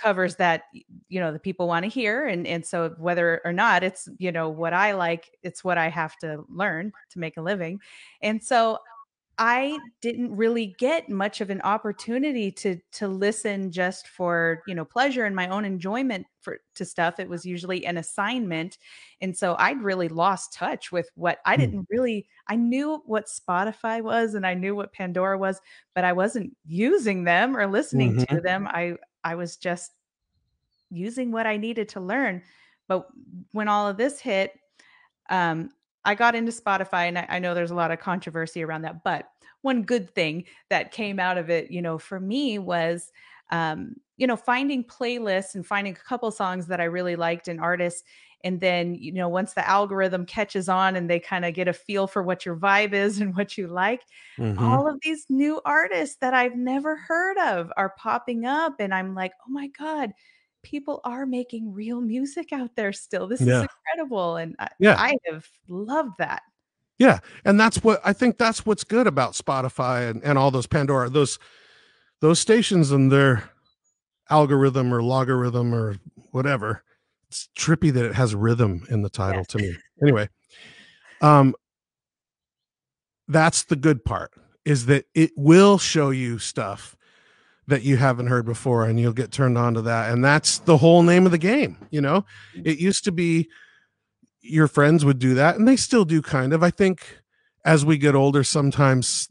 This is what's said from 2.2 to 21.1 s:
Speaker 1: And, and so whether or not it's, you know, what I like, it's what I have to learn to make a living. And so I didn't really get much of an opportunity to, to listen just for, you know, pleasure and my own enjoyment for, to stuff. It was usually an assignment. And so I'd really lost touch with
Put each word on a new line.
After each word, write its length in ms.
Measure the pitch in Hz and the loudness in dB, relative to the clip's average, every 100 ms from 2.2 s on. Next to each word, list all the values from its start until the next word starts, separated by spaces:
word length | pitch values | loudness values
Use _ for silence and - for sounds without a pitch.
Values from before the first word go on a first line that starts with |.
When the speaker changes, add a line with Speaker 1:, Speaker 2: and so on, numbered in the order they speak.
| 294 | -4
Speaker 1:
And, 180 | 175 170 | -4 -6
and 180 | 170 - | -6 -6
so 280 | 175 165 160 | -6 -6 -6
whether 420 | 165 175 170 165 | -4 0 0 0
or 80 | 175 | -4
not 320 | 180 226 180 | 0 2 2
it's, 240 | 185 - - - | 0 -6 -16 -8
you 120 | 180 | -6
know, 160 | 165 160 | -4 -6
what 240 | 156 165 | -4 -4
I 180 | 175 208 | 0 0
like, 380 | 196 170 170 - _ | 0 -4 -4 -10 _
it's 220 | 180 - | -16 -10
what 140 | 185 170 | -4 -2
I 100 | 165 | -2
have 260 | 165 160 - | -4 -8 -8
to 240 | 160 151 - | -12 -12 -14
learn 420 | 170 202 160 202 - _ | -6 -6 -4 -8 -12 _
to 100 | 180 | -12
make 160 | 160 165 | -10 -8
a 40 | |
living. 380 | 160 202 165 196 - - - _ | -6 -6 -6 -10 -16 -20 -20 _
And 200 | 214 220 | -6 -6
so 340 | - 247 226 220 - - - _ _ - | 0 0 2 -2 -10 -20 -20 _ _ -2
I 380 | 226 247 277 302 - _ | 0 0 -2 -6 -12 _
didn't 340 | 233 233 240 208 | -8 -6 -6 -2
really 400 | 226 233 214 180 | 0 0 -4 -4
get 300 | 247 330 - | -2 -2 -4
much 320 | 196 202 - | -4 -4 -4
of 100 | 202 | -8
an 100 | 190 | -4
opportunity 920 | 190 214 214 202 - 240 294 247 202 | -2 -2 -4 -8 -6 -4 -2 -2 -6
to, 240 | 190 208 175 - | -4 -6 -6 -10
to 140 | - 208 | -10 -8
listen 640 | 190 202 220 220 196 190 | -2 -2 -2 -6 -6 -6
just 360 | 170 180 185 - | -4 -4 -4 -16
for, 560 | - 175 170 165 165 180 | -6 -2 0 0 -2 -6
you 60 | |
know, 100 | 175 | -10
pleasure 420 | 156 233 277 247 214 | -8 -2 -2 0 -4
and 100 | 190 | -4
my 120 | 180 | -4
own 140 | 196 | -4
enjoyment 600 | 208 185 185 226 269 196 190 _ | -4 -6 -6 -4 -4 -6 -10 _
for, 180 | - - _ | -16 -16 _
to 120 | - 180 | -14 -12
stuff. 340 | - 170 175 | -2 -2 -2
It 100 | 180 | -10
was 160 | 175 180 | -10 -10
usually 400 | 175 180 185 - | -10 -8 -6 -6
an 120 | 170 | -8
assignment. 840 | 160 - 202 254 208 160 175 - _ - - _ | -8 -6 -6 -4 -4 -6 -8 -12 _ -20 -20 _
And 160 | 190 175 | -10 -4
so 180 | 185 170 | -4 0
I'd 200 | 185 269 | -2 -2
really 240 | 202 185 170 | -4 -4 -4
lost 440 | 160 180 185 - | 0 0 0 -8
touch 380 | - 196 285 - | -10 -8 -8 -8
with 200 | 175 165 | -8 -8